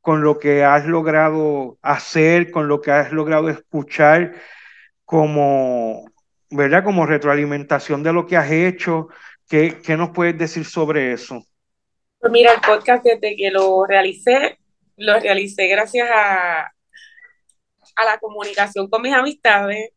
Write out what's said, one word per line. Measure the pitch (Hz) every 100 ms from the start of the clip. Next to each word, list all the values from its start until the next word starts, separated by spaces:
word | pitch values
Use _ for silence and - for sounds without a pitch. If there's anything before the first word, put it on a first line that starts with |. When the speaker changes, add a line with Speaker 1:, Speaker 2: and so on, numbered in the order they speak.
Speaker 1:
con | - 156
lo | 151 147
que | 143 143
has | 143 147 147
logrado | 170 160 156 156 156 151 143 131 -
hacer, | 135 143 - 165 156 175 170
con | 165 147
lo | 151
que | 151
has | 143 139
logrado | 156 156 156 160
escuchar, | 151 _ 151 139 - 151 165 175 - - - - - _ _ -
como, | 165 151 147 143 139 131 123 113 110 - _ _ _ -
¿verdad? | 143 139 170
Como | 196 190 151
retroalimentación | 147 147 143 147 143 143 147 - 143
de | 156
lo | 170 170
que | 175
has | 143
hecho? | 160 180 180 - 165 160 - - - -
¿Qué, | 156 165 160
qué | - 156
nos | 170
puedes | 175 170 165
decir | 165 170 151
sobre | 175 156 151 127
eso? | 120 - 123 - _ _ _ _ _ _ _
Speaker 2:
Pues | 233
mira, | 233 240
el | 220
podcast | 214 214 214 247 240
desde | 226 214 208
que | 196
lo | 196 190 190 190
realicé, | 196 190 185 - 262 302 - _ _ _ -
lo | 214 214
realicé | 208 196 202 202 185
gracias | 196 220 247 240
a, | 220 202 190 175 165 - _ _ - - _ - _ _ _ _ _ _ -
a | 226
la | 220
comunicación | 214 208 202 196 202 202 196
con | 226
mis | 254
amistades. | 269 269 285 240 202 202 214 220